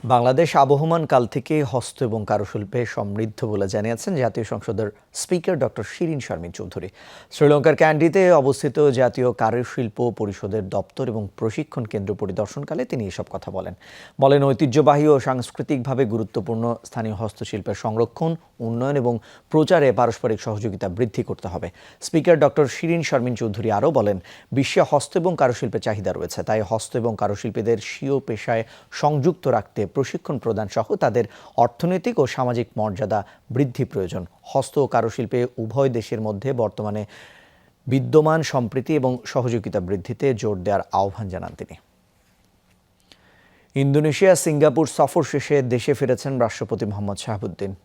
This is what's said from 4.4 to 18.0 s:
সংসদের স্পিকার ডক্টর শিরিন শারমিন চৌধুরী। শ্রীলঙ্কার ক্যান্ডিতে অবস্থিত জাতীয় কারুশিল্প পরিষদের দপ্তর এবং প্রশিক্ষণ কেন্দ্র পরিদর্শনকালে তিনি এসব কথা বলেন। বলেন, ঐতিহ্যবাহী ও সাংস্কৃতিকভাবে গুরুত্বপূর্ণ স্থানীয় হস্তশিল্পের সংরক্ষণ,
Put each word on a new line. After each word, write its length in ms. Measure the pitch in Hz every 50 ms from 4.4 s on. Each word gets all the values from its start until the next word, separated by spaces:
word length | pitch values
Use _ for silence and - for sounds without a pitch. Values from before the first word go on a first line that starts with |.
| 110 -
সংসদের 360 | 117 110 - - 110 98 110 101 - _ _ _ _ -
স্পিকার 360 | - - 180 180 165 - 185 139
ডক্টর 220 | 127 110 - - 104 -
শিরিন 280 | - - 175 160 160 139 117
শারমিন 260 | - 90 82 85 87 85 -
চৌধুরী। 300 | 101 92 - 95 85 95 _ - - - - - - _ -
শ্রীলঙ্কার 440 | - 156 147 147 147 131 160 147 -
ক্যান্ডিতে 420 | 165 156 156 151 160 165 160 196 185 180 175 151
অবস্থিত 340 | 131 139 139 - - 143 - 156 147 143 127 123
জাতীয় 280 | 127 120 - - 123 123 110 -
কারুশিল্প 560 | 120 110 107 120 123 - - - 123 107 - - 123 120 101 -
পরিষদের 440 | 113 101 98 - - 101 101 110 95 95 -
দপ্তর 280 | 101 95 _ _ - 135 123
এবং 100 | 107 110 104 95 _ -
প্রশিক্ষণ 440 | 117 113 - - 151 _ - 135 120 104
কেন্দ্র 200 | - 107 98 98 101 90
পরিদর্শনকালে 640 | 107 95 92 95 107 - - 143 143 - 156 170 - -
তিনি 140 | - 135 107 95
এসব 160 | - - - - -
কথা 140 | 92 - - 95
বলেন। 180 | 92 87 87 90 _ - - - - - - _ -
বলেন, 180 | 135 139 139 143 139 139
ঐতিহ্যবাহী 560 | 135 - 160 135 113 151 143 151 143 147 151 151 147
ও 20 | 135 - 143
সাংস্কৃতিকভাবে 760 | 131 127 120 - - - 135 - 156 131 117 135 135 120 135 107
গুরুত্বপূর্ণ 520 | 110 113 110 98 - 120 98 113 117 113 117 117 117 - - -
স্থানীয় 280 | - 127 110 110 107 92
হস্তশিল্পের 600 | 113 104 - - 127 - - 107 92 - 104 - -
সংরক্ষণ, 460 | 117 107 113